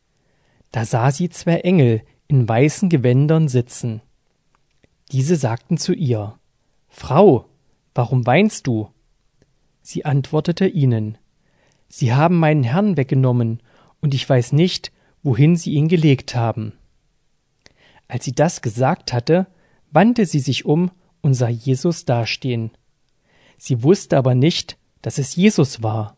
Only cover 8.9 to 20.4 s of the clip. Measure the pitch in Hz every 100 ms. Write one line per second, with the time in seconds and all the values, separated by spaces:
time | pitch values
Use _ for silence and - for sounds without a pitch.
8.9 | _ _ _ _ _ _ _ _ _ -
9.9 | - 156 139 135 156 165 170 190 160 131
10.9 | 113 107 110 _ _ _ _ _ _ _
11.9 | - 117 127 165 175 156 151 120 160 208
12.9 | 151 131 135 131 123 113 113 _ _ _
13.9 | - 151 135 - 131 120 143 180 - -
14.9 | _ _ _ 147 110 151 175 170 147 160
15.9 | 180 156 131 - 123 117 110 107 - _
16.9 | _ _ _ _ _ _ _ _ _ _
17.9 | _ - 123 - 120 156 - 120 107 131
18.9 | 180 - 120 131 170 190 _ _ _ _
19.9 | 151 214 240 190 151